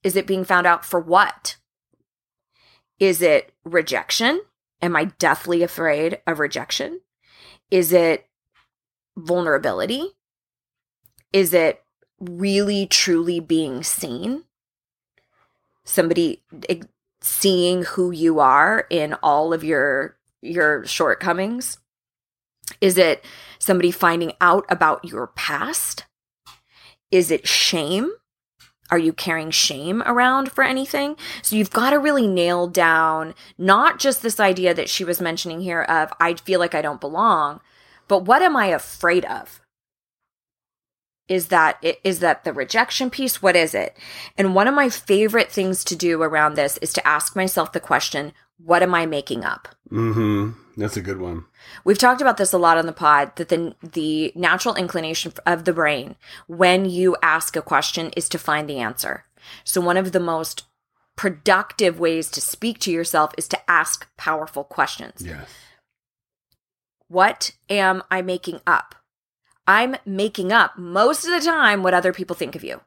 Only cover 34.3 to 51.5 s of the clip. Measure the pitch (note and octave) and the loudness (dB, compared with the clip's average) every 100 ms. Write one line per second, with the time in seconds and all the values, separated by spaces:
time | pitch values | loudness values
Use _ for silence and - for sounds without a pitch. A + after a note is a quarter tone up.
34.3 | G#3 G3+ F#3 F3+ E3 - - F3 F3 E3+ | 2 2 2 0 0 -4 -4 -4 -4 -4
35.3 | E3 F3 E3 F#3 E3+ - D#3+ D#3 - E3+ | -4 -8 -8 -6 -4 0 0 0 0 0
36.3 | E3+ - F3+ E3+ D#3+ D#3 C#3+ C#3+ E3 A3+ | 0 -2 0 2 -2 -4 -6 -8 0 2
37.3 | F3 D3 D#3 _ _ _ _ _ G3 F#3 | 2 -2 -6 _ _ _ _ _ 0 4
38.3 | C4 F#4 C#4 G3+ D#3 - - F3 F3+ - | 4 4 2 0 0 -4 -2 2 2 0
39.3 | - - - _ _ _ _ _ _ _ | -10 -12 -20 _ _ _ _ _ _ _
40.3 | _ _ _ _ _ _ _ _ _ _ | _ _ _ _ _ _ _ _ _ _
41.3 | F#3 E3 F3 D#3 - E3 - F#3+ E3+ F3 | -4 2 4 4 2 -2 0 -2 0 0
42.3 | - - C#3+ C3 A3 B3 - B3+ C4 C4 | 0 -2 -6 -2 0 0 -2 -4 -4 -4
43.3 | - G3 F3 D#3+ - - _ - - - | 0 2 4 2 -2 -6 _ -20 -18 -14
44.3 | - G3 F#3+ A3 C#4+ C4 - - G3+ G#3+ | -2 2 4 2 2 0 -2 0 2 4
45.3 | A3+ - - F#3+ F#3 - E3 F3 E3 D#3+ | 2 0 -2 -2 -2 -6 -2 -2 0 0
46.3 | D#3 D3+ D3+ C#3+ - D3+ - - D3+ - | 2 2 2 -2 -2 -4 0 2 0 -2
47.3 | G3 F#3+ F#3 D#3+ - - C#3 - D3 D3 | -2 -2 -2 -4 -6 0 0 0 -6 -8
48.3 | _ _ _ E3 F3 F3+ E3+ E3 D3 C#3 | _ _ _ 0 2 4 2 0 -4 -6
49.3 | A#2 E2 - - _ _ A2 A2+ A2 G#2+ | -6 -6 -8 -12 _ _ -4 -2 0 0
50.3 | G#2 G#2 A#2 _ - G#2 G#2+ F#2 F#2+ F2 | 0 -2 -8 _ -8 -6 -6 -8 -8 -8
51.3 | E2 - | -10 -14